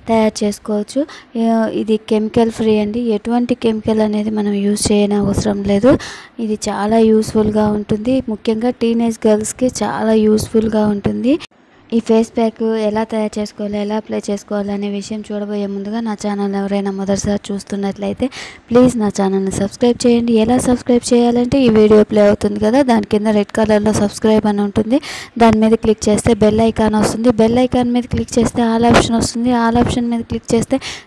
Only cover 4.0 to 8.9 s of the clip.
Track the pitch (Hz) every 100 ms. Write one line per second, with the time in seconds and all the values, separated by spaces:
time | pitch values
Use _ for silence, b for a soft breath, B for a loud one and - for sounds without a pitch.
4 | 214 208 208 214 202 202 202 208 - 208
5 | 208 202 202 196 214 202 196 202 240 302
6 | B B B - 220 214 - 202 208 226
7 | 226 220 220 220 214 214 214 208 208 214
8 | 214 262 254 214 - 220 240 247 233